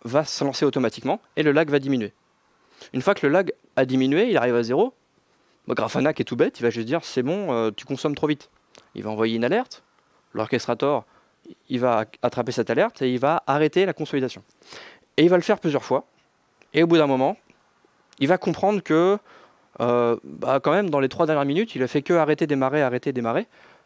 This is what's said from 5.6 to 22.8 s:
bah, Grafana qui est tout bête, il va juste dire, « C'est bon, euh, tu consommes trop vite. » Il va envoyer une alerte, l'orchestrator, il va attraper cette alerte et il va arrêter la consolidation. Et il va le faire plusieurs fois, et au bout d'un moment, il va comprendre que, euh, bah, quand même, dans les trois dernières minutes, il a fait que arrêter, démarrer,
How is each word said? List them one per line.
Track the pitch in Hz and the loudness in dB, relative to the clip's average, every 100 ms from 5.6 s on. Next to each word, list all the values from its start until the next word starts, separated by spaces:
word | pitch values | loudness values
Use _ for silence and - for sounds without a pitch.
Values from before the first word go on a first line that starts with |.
| - | -6
bah, | |
Grafana | 113 110 135 143 | -4 -2 0 0
qui | 151 | -2
est | |
tout | - 120 | -4 0
bête, | 202 - | 0 0
il | |
va | 120 | -2
juste | 117 110 | -2 -4
dire, « | 160 | -6
C'est | - 131 | -4 -4
bon, | 127 196 185 | -2 -2 -2
euh, | 117 113 | -2 -2
tu | 101 | -4
consommes | - 135 156 | -8 -6 -4
trop | 143 151 | -2 -2
vite. » | 147 - _ _ - - | -4 -8 _ _ -20 -18
Il | 101 | -12
va | 104 | -8
envoyer | 107 113 | -2 -2
une | 113 | 0
alerte, | 120 214 254 - _ _ _ _ _ | 0 0 -4 -12 _ _ _ _ _
l'orchestrator, | 110 110 123 - 120 139 135 - _ _ _ - - - | -8 -2 -2 -2 -2 0 -2 -4 _ _ _ -20 -20 -8
il | 127 | -2
va | 127 113 110 - | 2 0 -2 -4
attraper | 120 - 120 | -4 -2 -2
cette | 123 113 | -2 0
alerte | 117 220 - | 0 0 -2
et | 131 | -2
il | 123 | 0
va | 139 170 - | 0 0 0
arrêter | 143 156 180 190 | 2 2 2 0
la | |
consolidation. | - 151 143 127 92 - _ - - - - _ - | -2 -4 -4 -4 -6 -20 _ -20 -20 -20 -20 _ 2
Et | |
il | 170 | 6
va | 180 | 6
le | |
faire | 190 208 | 4 0
plusieurs | 165 139 | 0 -2
fois, | - 127 - _ _ _ _ _ _ | 0 -2 -2 _ _ _ _ _ _
et | 156 | 2
au | 165 | 4
bout | 170 | 6
d'un | 143 | 4
moment, | 131 139 220 _ _ _ _ _ _ _ - | 2 0 -2 _ _ _ _ _ _ _ -2
il | - | 0
va | 180 | 2
comprendre | 185 160 196 208 | 0 0 0 0
que, | - 160 180 208 - - - _ _ - | 0 2 2 0 -4 -20 -20 _ _ -4
euh, | 120 120 120 117 | 0 2 2 0
bah, | 69 73 127 135 | -6 -6 -2 0
quand | 147 | 2
même, | 180 196 | 0 0
dans | 143 | 0
les | 131 | 0
trois | - 160 | 0 0
dernières | 151 139 | 0 0
minutes, | 160 226 | -2 -2
il | - | -4
a | 127 | -2
fait | 147 | -2
que | 135 | 0
arrêter, | 175 151 151 156 | 2 2 0 0
démarrer, | 139 131 151 | 0 0 2